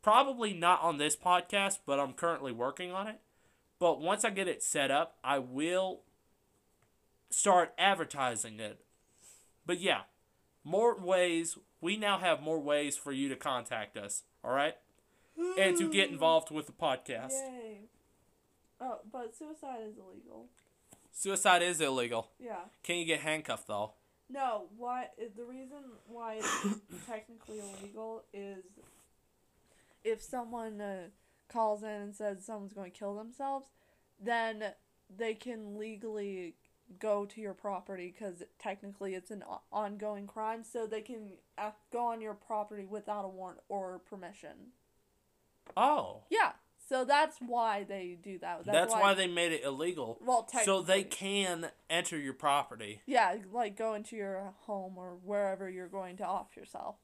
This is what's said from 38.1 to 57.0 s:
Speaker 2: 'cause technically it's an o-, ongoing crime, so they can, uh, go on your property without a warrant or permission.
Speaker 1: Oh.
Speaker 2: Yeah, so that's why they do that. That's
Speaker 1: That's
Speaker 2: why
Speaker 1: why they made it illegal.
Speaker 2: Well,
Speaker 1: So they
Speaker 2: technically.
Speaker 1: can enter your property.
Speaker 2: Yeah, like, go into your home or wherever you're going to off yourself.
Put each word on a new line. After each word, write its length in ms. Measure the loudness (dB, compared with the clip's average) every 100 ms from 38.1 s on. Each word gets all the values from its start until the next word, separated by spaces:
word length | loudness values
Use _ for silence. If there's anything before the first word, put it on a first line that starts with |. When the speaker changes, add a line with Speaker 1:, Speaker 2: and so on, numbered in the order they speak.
| -8
Speaker 2:
'cause 240 | -10 -10 -16 _
technically 560 | -8 -8 -12 -8 -6
it's 160 | -6 -8
an 140 | -14 -10
o-, 120 | -12 _
ongoing 540 | -4 -4 -4 -6 -6 -10
crime, 380 | -6 -4 -6
so 220 | -8 -6 -4
they 160 | -6
can, 300 | -8 -12 -12 -18 _ -8
uh, 140 | -8 -8 _
go 140 | -2 -2
on 140 | -2
your 140 | -8
property 500 | -10 -4 -4 -4 -8
without 400 | -8 -8 -6 -6
a 40 | -6
warrant 320 | -8 -12 -12 _
or 320 | -6 -4 -8
permission. 720 | _ -14 -12 -14 -18 -18 -20 _ _ _ _ _ _ _ _ _ -6 4
Speaker 1:
Oh. 480 | 4 4 -2 -10 _
Speaker 2:
Yeah, 220 | 2 2 0 _ _ -2
so 160 | -2
that's 340 | 4 4 4 -2
why 420 | -4 0 0 0
they 320 | -4 -8 -8 -12
do 180 | -12 -8
that. 260 | -8 -6
That's 120 | 2 4
Speaker 1:
That's 160 | 6
Speaker 2:
why 80 | 6
Speaker 1:
why 140 | 6
they 120 | 6 4
made 240 | 4 2
it 120 | 2
illegal. 540 | -2 -2 -2 -2 -6 -4
Speaker 2:
Well, 260 | 2 2 2 0
Speaker 1:
So 160 | 4 4
they 200 | 6 4
Speaker 2:
technically. 140 | 4 -6
Speaker 1:
can 540 | -2 2 2 0 -4 -10 0
enter 260 | 0 0 -4
your 160 | -4
property. 680 | 0 4 4 2 -8 -10 -10 2
Speaker 2:
Yeah, 300 | 4 4 2 -6
like, 240 | -4 -4 -2
go 180 | -4
into 200 | -4 -8 -8
your 380 | -6 -6 -8 -14 -8
home 300 | -8 -8 -12
or 200 | -14 -12
wherever 520 | -4 0 0 -2 -6
you're 200 | -8 -8
going 280 | -8 -8 -6
to 60 | -4
off 300 | -4 -6 -18
yourself. 400 | -16 -10 -10 -12